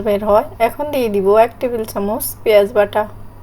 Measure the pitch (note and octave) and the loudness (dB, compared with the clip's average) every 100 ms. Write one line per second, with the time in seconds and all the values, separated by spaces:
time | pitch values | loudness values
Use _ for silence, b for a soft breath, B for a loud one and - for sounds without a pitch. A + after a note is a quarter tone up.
0 | G#3 G3+ G#3 G#3 - - A#3 - D4 D4 | 0 0 2 2 2 -2 -2 -2 -4 -2
1 | A3+ G3+ F#3+ G#3 A#3+ - B3+ A#3+ A3+ G3+ | 0 0 4 4 4 0 -6 -4 -6 -6
2 | G3+ B3 - - A3+ G#3 G3+ G#3+ G3+ G#3+ | -4 -4 -8 -4 2 4 4 0 0 -2
3 | G#3+ - - - | -4 -10 -18 -18